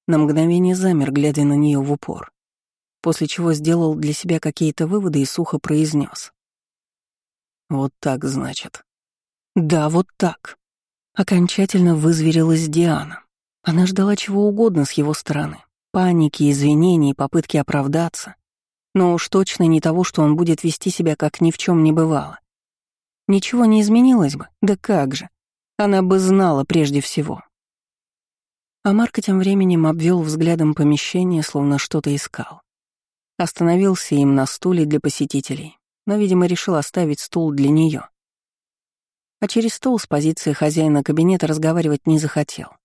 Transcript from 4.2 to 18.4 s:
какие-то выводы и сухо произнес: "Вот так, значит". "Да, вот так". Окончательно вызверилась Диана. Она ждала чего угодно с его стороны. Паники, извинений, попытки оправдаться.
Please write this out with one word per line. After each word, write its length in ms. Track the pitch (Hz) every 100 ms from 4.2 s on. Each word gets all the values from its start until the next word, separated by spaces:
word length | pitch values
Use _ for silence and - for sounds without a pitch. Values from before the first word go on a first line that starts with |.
| 175 160
какие-то 460 | 156 - 160 - 160
выводы 340 | 208 190 143
и 60 | 135
сухо 320 | - 170 151
произнес: 760 | - 151 156 151 139 - - _ _ _ _ _ _ _ _ _ _ _ _ _ -
"Вот 240 | 139 135 -
так, 240 | 147 131
значит". 580 | 135 131 131 139 - - _ _ _ _ _ _ _ -
"Да, 320 | 160 160 151
вот 180 | 170 190 -
так". 400 | 180 - - - _ _ _ _ _
Окончательно 840 | - 190 180 175 - 196 190 175 160
вызверилась 720 | 156 165 160 160 160 160 160
Диана. 540 | 156 170 151 151 - _ _ _ _
Она 240 | - 165 185
ждала 280 | 190 196
чего 320 | 208 - 196 208
угодно 380 | 202 226 170
с 80 | 139
его 220 | - 147
стороны. 500 | 151 - 147 151 156 _ _ _
Паники, 580 | 185 185 170 156 - 147
извинений, 640 | 139 143 147 175 170 143
попытки 420 | 135 139 165 - 156
оправдаться. 800 | 139 147 139 156 170 - - -